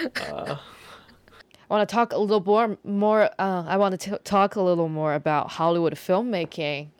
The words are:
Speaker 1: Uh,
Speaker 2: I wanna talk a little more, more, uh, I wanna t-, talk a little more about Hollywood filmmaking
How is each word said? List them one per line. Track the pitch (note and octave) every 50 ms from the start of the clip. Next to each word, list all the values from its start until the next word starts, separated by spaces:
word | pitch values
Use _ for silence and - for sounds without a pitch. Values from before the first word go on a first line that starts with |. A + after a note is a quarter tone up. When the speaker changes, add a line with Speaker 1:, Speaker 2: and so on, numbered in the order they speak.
| D#4+ C4+ - -
Speaker 1:
Uh, | - - - - - - C#3+ C#3+ - - - - - - - - - - - _ _
Speaker 2:
I | - - - - _ - - _ - G3+
wanna | G#3+ G3+
talk | - G3 A#3 A#3 A#3 -
a | F#3
little | G#3+ G3+ G#3+ G#3+ E3+
more, | G3 G#3 A3 A#3 A3 G3+ - -
more, | G3+ G3+ G3+ G#3 G#3+ G#3+ A3 G#3 - - -
uh, | F#3+ F#3+ F#3 F3 E3
I | D#3 F#3
wanna | G3 G3+ G3 F#3
t-, | F3+ - F#3+ G3+ - -
talk | - G#3 G3 G3 G3+ -
a | G#3+
little | F#3 F3+ F3 E3+ E3
more | D#3+ D#3 D#3 D#3 D3+ D3
about | D3+ D3+ D#3 D3+ C#3+ - - -
Hollywood | - E3 E3+ E3+ F3 E3+ D3+ D3+
filmmaking | - - - F#3 G3+ A#3+ B3 G#3+ F3 E3 - - E3+ D3+ D3 C#3+ C#3 D3+ D3+ -